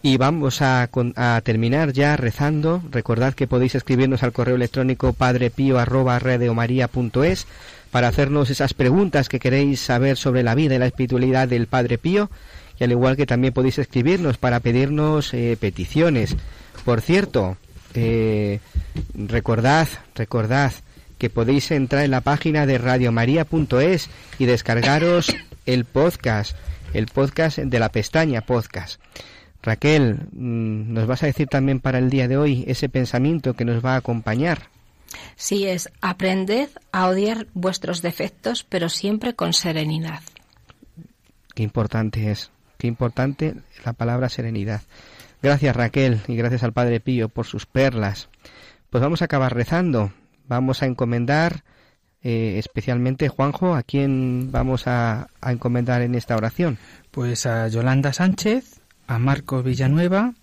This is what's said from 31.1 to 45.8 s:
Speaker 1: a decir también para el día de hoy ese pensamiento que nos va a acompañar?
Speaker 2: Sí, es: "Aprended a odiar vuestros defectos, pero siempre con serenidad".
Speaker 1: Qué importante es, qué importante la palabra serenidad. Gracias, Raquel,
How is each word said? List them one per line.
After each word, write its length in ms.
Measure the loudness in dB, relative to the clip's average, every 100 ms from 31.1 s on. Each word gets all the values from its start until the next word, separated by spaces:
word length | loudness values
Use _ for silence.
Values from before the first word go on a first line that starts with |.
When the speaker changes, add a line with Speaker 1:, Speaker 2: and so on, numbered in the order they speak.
| 0
Speaker 1:
a 40 | 0
decir 200 | 0 0
también 320 | 0 2 0
para 200 | 0 0
el 120 | 2
día 160 | 2 2
de 100 | 2
hoy 280 | 2 0 -2
ese 220 | -4 -2
pensamiento 640 | -2 -2 0 0 0 -2
que 100 | -2
nos 200 | -2 0
va 100 | 0
a 40 | -2
acompañar? 640 | -2 -4 -2 -2 0 -2 -8 _ _ _ -20 -20 -20 -12
Speaker 2:
Sí, 300 | -4 -2 -2
es: 240 | -4 -6 _
"Aprended 720 | -6 -2 -2 0 0 -2 -2 -8 _
a 160 | 0 2
odiar 400 | 2 0 -2 -8
vuestros 480 | -4 -4 -4 -6 -4
defectos, 600 | -4 -4 -8 -6 -6 -6 -4
pero 200 | -4 -2
siempre 460 | -2 -2 -2 -4
con 180 | -4 -2
serenidad". 680 | 0 0 -2 -2 -4 -6 -10 -16 -20 _ _ _ -20 -20 -20 -20 _ _ _ _
Speaker 1:
Qué 80 | -6
importante 680 | -4 -2 -2 -2 -4 -2 -4
es, 200 | -4 -8 _ _ _
qué 80 | -6
importante 640 | -2 -4 -2 -4 -2 -6 -6 -18 -12
la 80 | -10
palabra 360 | -4 -4 -2 -4
serenidad. 520 | -4 -6 -4 -4 -6 -10 -20 -20 -20 -20 _
Gracias, 340 | 0 2 2
Raquel, 440 | 0